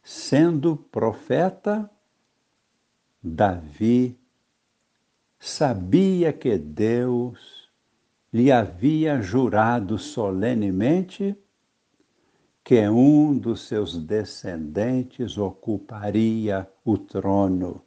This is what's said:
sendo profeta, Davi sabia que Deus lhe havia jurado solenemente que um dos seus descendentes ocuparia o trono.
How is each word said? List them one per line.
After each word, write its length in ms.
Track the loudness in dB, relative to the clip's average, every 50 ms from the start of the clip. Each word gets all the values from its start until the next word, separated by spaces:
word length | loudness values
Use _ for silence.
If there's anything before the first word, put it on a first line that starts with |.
sendo 760 | _ -20 -18 -16 -4 0 4 4 4 4 2 2 0 0 -2
profeta, 1120 | -2 -8 _ -4 -2 0 0 -2 -4 -4 -2 0 0 0 0 -2 -4 -4 -4 -2 -2 -4 -8 _ _ _ _ _ _ _ _ _ _ _ _ _ _ _ _ _ _ _ _ _ _ _ _ _ _
Davi 960 | -12 -10 -2 0 0 0 0 -4 -10 -16 -6 -2 0 2 4 2 2 0 -4 _ _ _ _ _ _ _ _ _ _ _ _ _ _ _ _ _ _ _ _ _ _ _ _
sabia 960 | _ -16 -14 -4 -2 0 0 0 -4 0 2 4 4 4 4 2 2 0 0
que 260 | -2 -2 -2 -2 -2
Deus 1120 | -2 -4 -8 -4 -2 0 0 2 0 0 0 -2 -2 -4 -6 -10 -16 -20 -20 -20 -20 -20 _ _ _ _ _ _ _ _ _ _ _ _ _
lhe 200 | 0 2 4 6
havia 680 | 4 4 2 -2 -6 -2 0 0 2 2 0 0 -2 -2
jurado 760 | -4 0 0 0 2 2 2 2 2 2 0 -2 -2 -4 -6
solenemente 1400 | -6 -6 -8 -6 -4 -4 -2 -2 -2 -2 -2 -2 -2 -2 -2 -2 0 0 2 0 0 -2 -6 -8 -6 -6 -6 -6 -8 _ _ _ _ _ _ _ _ _ _ _ _ _ _ _ _ _ _ _ _ _ _ _ _ _
que 240 | 4 4 4 6
um 500 | 4 4 6 6 6 8 6 6 4 2
dos 240 | 0 0 -4 -4 -6
seus 360 | -6 -6 -4 -4 -4 -4 -6
descendentes 1400 | -10 -6 -4 -4 -4 -4 -6 -12 -14 -12 -10 -10 -8 -10 -6 -4 -4 -2 0 -2 -2 -4 -6 -8 -8 -8 -6 -4
ocuparia 1300 | -4 -4 -4 -6 _ -6 -6 -6 -6 -6 -12 -14 -8 -8 -2 0 2 2 2 0 -2 -2 -2 -2 -4 -4 -8 _ _ _
o 120 | -2 -2
trono. 840 | -2 -2 -6 -8 -4 -2 0 2 2 2 2 0 -2 -4 -6 -8 -12 _